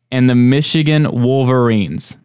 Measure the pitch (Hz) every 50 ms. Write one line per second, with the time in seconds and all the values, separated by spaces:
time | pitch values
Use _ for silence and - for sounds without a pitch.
0 | _ - 131 127 127 127 123 123 123 123 135 143 143 - - 160 151 151 156 151
1 | 151 - - 120 120 127 131 135 131 123 131 127 120 117 113 104 95 78 80 -
2 | - - - _